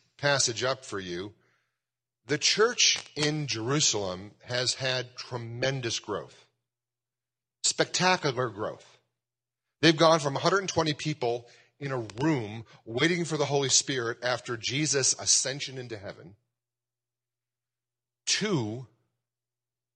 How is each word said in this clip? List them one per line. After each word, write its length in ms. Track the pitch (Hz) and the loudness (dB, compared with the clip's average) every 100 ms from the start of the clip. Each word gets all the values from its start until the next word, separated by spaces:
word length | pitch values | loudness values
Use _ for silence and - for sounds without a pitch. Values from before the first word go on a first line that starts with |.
| _ - | _ -2
passage 460 | 143 139 131 110 | 0 2 2 0
up 200 | 127 135 | -2 -4
for 140 | - 101 | -6 -8
you. 340 | 92 87 101 - _ _ _ _ _ _ _ _ 113 | -6 -8 -8 -14 _ _ _ _ _ _ _ _ -4
The 100 | 147 | 0
church 640 | - - 226 240 - - - - | 2 4 2 4 4 2 -4 -2
in 300 | 151 151 139 | 0 0 -2
Jerusalem 880 | 110 113 147 - 107 98 90 104 - | -4 0 2 2 0 -2 -6 -10 -16
has 300 | - 123 127 | -6 -2 -2
had 420 | - 135 127 120 - | -2 -2 -2 -4 -12
tremendous 840 | - 120 113 120 131 135 117 - | -10 -8 -8 -4 -2 0 -2 -4
growth, 460 | - 92 65 - _ _ _ _ _ _ _ _ _ _ _ _ | -4 -6 -6 -16 _ _ _ _ _ _ _ _ _ _ _ _
spectacular 840 | - - 156 - 180 180 151 120 127 | -2 0 0 2 2 2 0 0 -2
growth. 500 | 101 98 - - _ _ _ _ _ _ _ _ _ | -4 -6 -8 -16 _ _ _ _ _ _ _ _ _
They've 160 | 160 151 | 6 8
gone 240 | 165 160 | 8 6
from 160 | 147 135 | 4 0
a 40 | |
hundred 180 | 165 190 | 2 2
and 100 | 190 | 2
twenty 240 | - 156 | 0 0
people 540 | 147 156 147 120 120 120 - _ - | 0 -4 -2 -2 -2 -6 -20 _ -12
in 100 | 143 | -6
a 160 | 131 110 101 | -6 -6 -2
room 420 | 151 143 104 113 - - | 0 0 -2 -10 -14 -18
waiting 400 | 110 117 165 175 | -8 0 0 0
for 120 | 160 156 | -2 -2
the 100 | 139 | 0
Holy 220 | 139 139 | 0 2
Spirit 500 | - - 131 117 117 | 2 2 -2 -2 -2
after 340 | 123 120 - 117 | -2 -2 -4 -6
Jesus' 580 | 110 135 151 139 127 - | -4 -2 0 2 0 0
ascension 600 | 98 - 135 143 - 131 | 0 0 0 -4 -8 -10
into 180 | 120 107 | -10 -12
heaven 380 | 98 - 92 101 _ _ _ _ _ _ _ _ _ _ _ _ _ _ _ _ _ _ | -12 -14 -18 -20 _ _ _ _ _ _ _ _ _ _ _ _ _ _ _ _ _ _
to 640 | - - 214 165 107 120 127 _ _ _ _ _ _ _ _ _ _ | -4 -2 0 0 -2 -6 -12 _ _ _ _ _ _ _ _ _ _